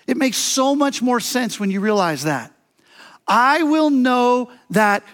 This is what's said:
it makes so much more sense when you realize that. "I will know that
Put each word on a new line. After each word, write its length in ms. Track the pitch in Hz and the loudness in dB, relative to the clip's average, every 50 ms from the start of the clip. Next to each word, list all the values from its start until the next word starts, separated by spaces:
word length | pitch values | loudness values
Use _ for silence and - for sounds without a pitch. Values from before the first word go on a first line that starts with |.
| - | -6
it 120 | - 254 - | -6 -2 -2
makes 180 | 269 262 - | -2 -2 -2
so 380 | - - - - 269 262 269 285 | -4 -6 -4 -2 0 0 0 2
much 260 | 294 285 277 - - | 2 0 -2 -2 -2
more 200 | 226 247 247 233 | -2 0 -2 -2
sense 380 | - - - 247 254 220 - - | -2 -2 -4 -4 -4 -4 -6 -4
when 120 | 208 196 | -4 -4
you 100 | 190 196 | -2 -2
realize 440 | 196 220 214 202 185 170 156 131 139 | -2 0 0 0 0 0 -2 -4 -4
that. 280 | 156 143 123 113 - _ _ _ _ _ _ _ _ _ - - - - - - | -4 -4 -4 -6 -12 _ _ _ _ _ _ _ _ _ -20 -20 -20 -20 -18 -4
"I 360 | - 196 226 247 269 294 339 320 | 0 2 2 4 4 2 2 2
will 260 | 294 302 311 311 302 | 0 2 2 2 2
know 640 | 285 254 247 254 247 247 247 247 247 254 247 240 - - _ - | 2 2 2 2 2 2 2 2 2 0 -2 -6 -12 -20 _ -4
that 340 | - 208 214 208 208 202 - - | 0 2 2 2 0 -2 -4 -10